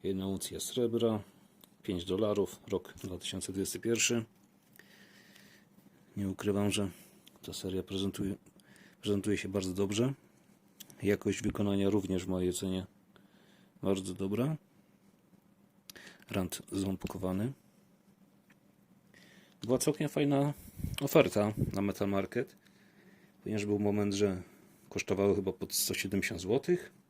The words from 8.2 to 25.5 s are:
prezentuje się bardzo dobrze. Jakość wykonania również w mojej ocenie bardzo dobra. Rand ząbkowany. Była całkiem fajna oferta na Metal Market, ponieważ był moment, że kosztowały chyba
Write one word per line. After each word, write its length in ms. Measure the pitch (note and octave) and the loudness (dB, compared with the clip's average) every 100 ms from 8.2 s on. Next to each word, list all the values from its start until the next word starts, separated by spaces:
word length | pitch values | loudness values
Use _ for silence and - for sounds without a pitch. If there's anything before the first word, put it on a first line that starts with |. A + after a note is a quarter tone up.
| G2 G2+ - - - - - - | -4 -4 -10 -20 -20 -20 -20 -8
prezentuje 360 | G#2 G2+ G#2 G2 | 0 0 2 0
się 120 | F#2+ | 0
bardzo 240 | G2 F#2 | -2 0
dobrze. 400 | F#2 G2 G2+ B2+ C3+ - _ _ _ _ _ - - | 0 0 2 2 0 -12 _ _ _ _ _ -20 -2
Jakość 380 | G2 G#2 G#2 F#2+ | 2 2 2 0
wykonania 480 | G#2+ - G2+ G2+ G2 | -2 0 2 4 4
również 360 | G#2 F#2 F#2 F2+ | 2 2 -2 0
w 20 | |
mojej 220 | F#2 F2+ | 0 0
ocenie 360 | F2 G2 F#2 F2+ _ _ - - - - - - - | 0 -2 -4 -6 _ _ -20 -20 -20 -20 -20 -20 -4
bardzo 320 | F#2+ F#2+ F#2+ | 0 0 -2
dobra. 440 | F#2 G2 G#2+ C3+ D#3+ _ _ _ _ _ _ _ - _ _ _ _ - - - - - | -4 -2 0 0 -2 _ _ _ _ _ _ _ -20 _ _ _ _ -20 -20 -20 -20 -6
Rand 320 | G2+ F#2 - - | -2 -2 -6 -6
ząbkowany. 840 | G2 G2 F#2 - - F#2 F#2+ A#2 C3+ _ _ _ _ _ _ - _ _ - _ _ _ - _ - - - - - | -2 0 -2 -4 -4 -2 0 -2 -6 _ _ _ _ _ _ -20 _ _ -20 _ _ _ -20 _ -20 -20 -20 -20 -10
Była 160 | A2+ B2 | 0 2
całkiem 320 | - C#3+ D3+ | 2 0 -2
fajna 440 | - C#3+ C#3 C#3+ C#3+ - - - - | 2 4 4 2 0 -12 -8 -6 -4
oferta 520 | C#3+ E3 - G#2+ G#2 G#2+ - | 4 6 6 4 2 2 -2
na 80 | G2 | 0
Metal 280 | G2+ F#2+ G2+ | -2 0 0
Market, 480 | G2 F#2+ A#2+ - - _ - - - - - - _ | 0 0 -4 -4 -12 _ -20 -20 -20 -20 -20 -20 _
ponieważ 220 | - G#2+ G#2 | -4 -4 0
był 140 | G2+ | 2
moment, 340 | G#2 G#2 G#2 | 2 2 0
że 280 | G2 G2+ F#2 - - - - - | 2 2 0 -8 -18 -20 -20 -10
kosztowały 460 | - - G2 G2+ G2 | -8 -2 2 4 4
chyba 180 | F#2+ | 0